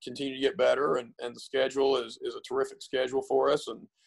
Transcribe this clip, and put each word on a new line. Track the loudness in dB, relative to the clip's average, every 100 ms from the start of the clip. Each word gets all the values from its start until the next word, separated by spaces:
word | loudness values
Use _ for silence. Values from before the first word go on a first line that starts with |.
continue | -12 -6 -6
to | 0
get | 0 4
better, | 4 4 2 0
and, | -4 -10
and | -10 -10
the |
schedule | -4 0 0 2 4 2
is, | 0 -6
is | -8
a | -8
terrific | -4 -2 -2 -4
schedule | -6 -2 0 0
for | 2 2 4
us. | 2 -2
And | -10 -14 _